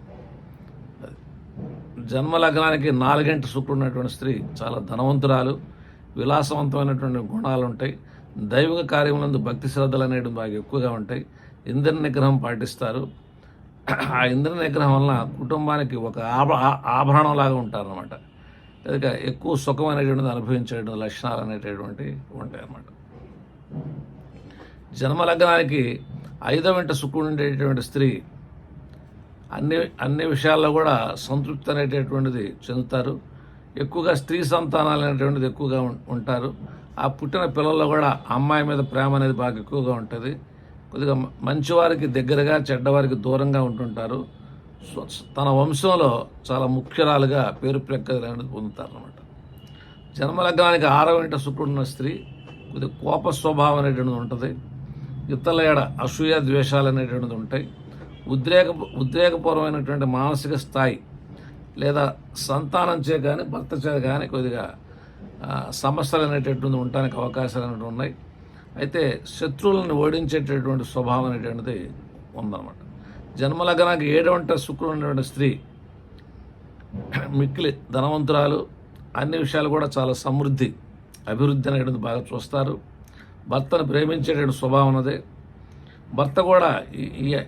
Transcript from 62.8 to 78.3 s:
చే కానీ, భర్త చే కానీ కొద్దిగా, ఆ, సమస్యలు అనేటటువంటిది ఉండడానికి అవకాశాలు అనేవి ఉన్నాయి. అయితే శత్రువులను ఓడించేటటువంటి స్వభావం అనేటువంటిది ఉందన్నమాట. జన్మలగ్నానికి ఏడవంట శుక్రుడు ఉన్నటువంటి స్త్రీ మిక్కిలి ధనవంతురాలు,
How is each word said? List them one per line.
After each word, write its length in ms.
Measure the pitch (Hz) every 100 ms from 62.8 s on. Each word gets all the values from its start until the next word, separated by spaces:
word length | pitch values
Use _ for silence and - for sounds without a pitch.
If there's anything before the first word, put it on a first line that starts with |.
| 175 170
చే 200 | 143 156
కానీ, 240 | 139 151
భర్త 440 | 147 147 - 156 147
చే 140 | 143
కానీ 260 | 131 143 156
కొద్దిగా, 480 | 131 127 120 92 - - - - - - -
ఆ, 220 | - 135 -
సమస్యలు 520 | 123 139 151 139 160
అనేటటువంటిది 540 | 151 143 131 127 135 131
ఉండడానికి 400 | 123 135 131 113
అవకాశాలు 480 | 123 131 127 120
అనేవి 220 | 120 110 113
ఉన్నాయి. 280 | 113 139 - - - - - - -
అయితే 440 | 143 170 143 - -
శత్రువులను 680 | - 160 139 202 196 175
ఓడించేటటువంటి 920 | 147 151 160 156 151 139 139 131 131
స్వభావం 400 | 123 131 123 123
అనేటువంటిది 680 | 127 117 117 117 113 107 - - - - - 120
ఉందన్నమాట. 420 | 107 95 - - - - - - - -
జన్మలగ్నానికి 720 | 135 165 175 170 175 170 147
ఏడవంట 420 | 151 170 180 156
శుక్రుడు 380 | 160 - 147 165
ఉన్నటువంటి 300 | 156 143 135
స్త్రీ 380 | 131 135 139 - - - - - - - - - - - - - - - - 139 139
మిక్కిలి 480 | 139 139 139 151 139 -
ధనవంతురాలు, 760 | 127 143 151 151